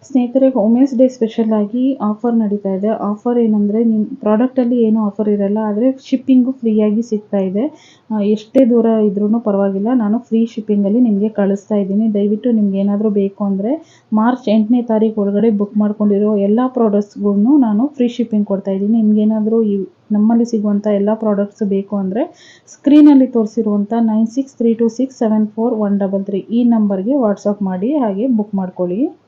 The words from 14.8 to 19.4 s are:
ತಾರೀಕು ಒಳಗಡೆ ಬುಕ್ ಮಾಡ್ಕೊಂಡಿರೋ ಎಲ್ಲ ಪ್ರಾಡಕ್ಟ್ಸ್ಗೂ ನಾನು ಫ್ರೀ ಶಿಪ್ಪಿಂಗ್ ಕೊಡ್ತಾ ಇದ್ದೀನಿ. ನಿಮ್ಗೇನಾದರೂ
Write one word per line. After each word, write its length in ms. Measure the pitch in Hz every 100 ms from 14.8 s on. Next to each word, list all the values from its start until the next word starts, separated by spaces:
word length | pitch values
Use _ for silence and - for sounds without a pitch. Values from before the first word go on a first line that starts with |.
ತಾರೀಕು 400 | 240 220 220 220
ಒಳಗಡೆ 280 | 202 202 226
ಬುಕ್ 280 | 208 202 208
ಮಾಡ್ಕೊಂಡಿರೋ 600 | 208 208 208 202 208 214
ಎಲ್ಲ 220 | 196 214 254
ಪ್ರಾಡಕ್ಟ್ಸ್ಗೂ 920 | 254 226 202 208 - 202 202 214 294
ನಾನು 300 | 240 208 277
ಫ್ರೀ 200 | 285 247
ಶಿಪ್ಪಿಂಗ್ 380 | 240 226 214 202
ಕೊಡ್ತಾ 260 | 196 196
ಇದ್ದೀನಿ. 300 | 190 202 233
ನಿಮ್ಗೇನಾದರೂ 640 | 214 214 214 220